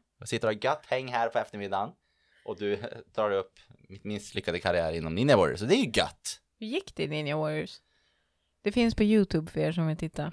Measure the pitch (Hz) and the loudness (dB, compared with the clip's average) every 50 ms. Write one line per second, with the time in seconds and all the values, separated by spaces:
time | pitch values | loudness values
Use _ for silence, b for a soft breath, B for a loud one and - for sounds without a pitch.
0 | _ _ _ _ 123 - 117 110 117 110 107 104 - 131 151 151 - - 131 131 | _ _ _ _ -8 -6 -4 0 0 0 0 0 0 -2 -2 -2 -2 -4 -4 -4
1 | 131 123 123 117 117 113 - 117 107 - - 101 101 95 98 95 107 156 - _ | -2 -2 -2 0 0 0 0 -2 -4 -4 -8 -8 -6 -4 -2 -4 -4 -4 -8 _
2 | _ _ _ _ _ _ _ _ _ 113 98 90 104 101 101 101 117 - - - | _ _ _ _ _ _ _ _ _ -12 -8 -4 -2 -2 -2 -2 -4 -10 -12 -14
3 | - - _ 110 107 104 98 95 95 - _ - _ _ - _ - - 92 - | -16 -6 _ 0 0 2 2 0 0 -4 _ -20 _ _ -20 _ -20 -20 -20 -12
4 | - 104 107 98 - - - 95 - 87 85 87 - 92 87 85 82 80 82 82 | -8 -8 -8 -8 -8 -8 -8 -6 -4 -2 -4 -2 0 0 0 0 0 0 -2 -4
5 | 80 80 82 101 131 147 127 98 85 71 62 - 107 135 202 277 220 120 - 202 | -4 -2 -2 2 4 6 6 6 6 4 2 -2 0 2 2 2 2 2 2 0
6 | - - - _ - - - - _ _ _ _ 220 220 269 392 392 - - - | 0 0 -4 _ -10 -10 -10 -10 _ _ _ _ -10 -6 -6 -6 -6 -8 -6 -6
7 | 160 147 151 151 151 143 151 156 156 151 156 156 151 - - - _ _ _ _ | -6 -4 -4 -4 -4 -2 -2 -2 -2 -2 -2 -4 -6 -8 -12 -18 _ _ _ _
8 | _ _ _ _ _ _ _ _ _ _ _ _ - 202 - 240 233 226 - - | _ _ _ _ _ _ _ _ _ _ _ _ -4 0 2 4 2 2 4 4
9 | 214 208 220 214 190 - - 160 160 - - 156 156 156 165 170 165 160 156 - | 4 6 6 6 6 4 2 0 0 -2 -2 -2 0 0 0 0 0 0 0 -2
10 | 165 156 - 156 147 160 | -4 -6 -6 -8 -8 -8